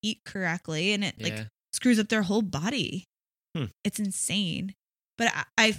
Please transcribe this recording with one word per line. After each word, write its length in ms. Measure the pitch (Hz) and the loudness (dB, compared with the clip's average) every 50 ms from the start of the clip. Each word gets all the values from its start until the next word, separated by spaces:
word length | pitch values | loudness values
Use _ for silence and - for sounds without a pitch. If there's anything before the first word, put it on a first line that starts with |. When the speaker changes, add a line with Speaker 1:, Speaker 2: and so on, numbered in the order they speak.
Speaker 1:
eat 180 | - 220 220 - - | -4 -6 -6 -6 -10
correctly. 680 | - - 196 185 165 170 180 - 165 160 156 175 202 208 | -12 -8 -4 -4 -4 -4 -4 -6 -6 -2 0 0 2 2
And 100 | 202 202 | 0 -2
it, 180 | 139 - - | -4 -4 -6
like, 120 | 107 - 110 | -6 -6 -4
Speaker 2:
Yeah. 120 | 110 110 107 - _ _ _ - | -6 -8 -10 -14 _ _ _ -4
Speaker 1:
screws 260 | - - 247 233 220 | 2 4 6 6 6
up 100 | 208 - | 4 4
their 140 | 226 220 196 | 2 2 2
whole 180 | 175 208 226 | 4 2 2
body. 640 | 214 170 - 139 165 226 294 240 135 - - 185 - _ _ _ _ _ _ _ _ _ - | 2 0 -2 -2 -2 -2 -2 -2 -2 -4 -4 -8 -10 _ _ _ _ _ _ _ _ _ -6
Speaker 2:
Hmm. 100 | 165 123 95 - _ - | -6 -6 -6 -6 _ -6
Speaker 1:
It's 160 | 202 - 214 | -4 -2 -2
insane. 760 | 208 196 - - - - 180 208 196 165 - - 180 196 - _ _ _ _ _ _ _ _ | -4 -4 -4 -4 -4 -2 -2 -2 -2 -2 -2 -4 -6 -8 -10 _ _ _ _ _ _ _ _
But 140 | - 233 233 - | -2 0 0 0
I, 100 | - - - _ | -2 -6 -2 _
I 140 | 226 220 220 202 | 4 4 4 4